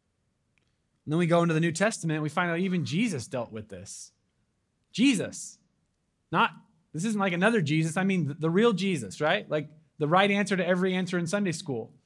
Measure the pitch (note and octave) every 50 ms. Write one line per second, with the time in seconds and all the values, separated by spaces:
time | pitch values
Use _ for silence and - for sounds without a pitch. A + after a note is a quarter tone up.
0 | _ _ _ _ _ _ _ _ _ _ _ _ _ _ _ _ _ _ _ _
1 | _ C#3 D3+ E3+ F3 D#3+ E3+ E3+ E3+ E3+ D#3+ D#3+ E3 E3+ D#3+ - F#3+ A3+ A3 -
2 | - E3 D3+ D#3 D3+ D3+ D3 F#3 F3+ F3 E3 E3+ F#3 F#3+ F#3 F3+ C#3+ A2 C3+ F3
3 | B3 A#3 F3 B2+ A2 - - B2 A#2 G#2+ G#2+ A2 G#2+ - G2 F2+ F#2 - - -
4 | - - _ _ _ _ _ _ _ _ _ _ _ _ _ _ _ _ - -
5 | A#3 C#4 B3+ F3+ C3 G2 - - - - - _ _ _ _ _ _ _ _ _
6 | _ _ _ _ _ _ D#3+ F3+ A3+ A3 - - - _ _ _ _ _ - D#3
7 | F3+ A#3 G#3+ G#3 G3 G3 F3 F3 F#3 A3+ A#3 A3 D#3 C3 D3+ D#3+ D#3+ E3 D#3 F#3+
8 | F#3 G3 F#3+ F3+ D#3 C3+ D3 - D3+ D#3+ E3 F#3+ A3+ A#3+ A3+ E3 F#3+ G3 F#3 -
9 | - F#2+ - - D3 D#3 F3+ G#3+ G3+ - - D#3 C#3+ D3 - - _ _ _ -
10 | D3+ D3 E3 F#3 G3+ G3+ G3+ G3+ G#3 G3+ G3+ F3+ F3 E3 F#3 F3+ F#3 F#3+ F#3 F#3
11 | F#3 F3+ F#3 F3 E3+ E3 G3+ G#3 G#3 F#3 D#3 - - - C3 A2+ - - - _
12 | _